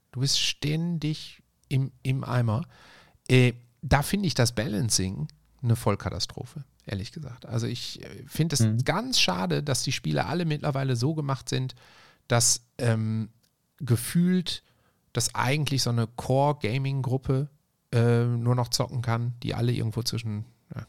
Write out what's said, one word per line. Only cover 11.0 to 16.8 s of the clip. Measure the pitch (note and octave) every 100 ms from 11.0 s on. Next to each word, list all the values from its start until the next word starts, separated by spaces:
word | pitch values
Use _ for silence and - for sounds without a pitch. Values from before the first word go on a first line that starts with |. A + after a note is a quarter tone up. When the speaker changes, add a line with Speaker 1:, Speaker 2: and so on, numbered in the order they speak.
| C3
Speaker 1:
gemacht | D#3 C#3+ C3+ -
sind, | B2+ C3 - - - - _ -
dass, | A#2+ A#2+ - _ -
ähm, | A#2+ A2+ A2 A2 G#2+ _ _ _ _ -
gefühlt, | A#2 A#2 - E3+ F3+ F3+ E3+ - _ _ _ _ _
dass | - -
eigentlich | - B2 D3 C3+ C3
so | B2
eine | A#2 A2+
Core-Gaming-Gruppe, | - - C3 C#3+ C#3 G#2 C3